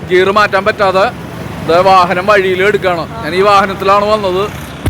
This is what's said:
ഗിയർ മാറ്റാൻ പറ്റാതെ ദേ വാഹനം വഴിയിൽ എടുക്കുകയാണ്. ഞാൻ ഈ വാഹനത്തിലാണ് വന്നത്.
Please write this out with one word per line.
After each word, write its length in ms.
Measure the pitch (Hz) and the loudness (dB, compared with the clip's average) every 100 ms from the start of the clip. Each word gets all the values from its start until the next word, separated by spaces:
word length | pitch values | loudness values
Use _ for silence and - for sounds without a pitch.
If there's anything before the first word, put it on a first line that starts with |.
| 160 | -2
ഗിയർ 220 | 180 185 | 2 2
മാറ്റാൻ 340 | 208 202 196 202 | 2 2 0 -2
പറ്റാതെ 400 | 208 196 185 202 - - - - - 147 | 0 0 2 0 -4 -14 -12 -12 -10 0
ദേ 100 | 170 | 2
വാഹനം 440 | 190 190 175 185 196 | 4 4 4 0 2
വഴിയിൽ 380 | 208 190 180 196 | 2 2 0 0
എടുക്കുകയാണ്. 560 | 202 185 175 147 - | 0 -2 -4 -6 -8
ഞാൻ 120 | 143 180 | -6 0
ഈ 60 | |
വാഹനത്തിലാണ് 640 | 202 196 202 175 190 202 208 | 2 2 0 -2 2 2 2
വന്നത്. 380 | 214 196 185 208 - - - | 0 0 -2 -4 -8 -14 -8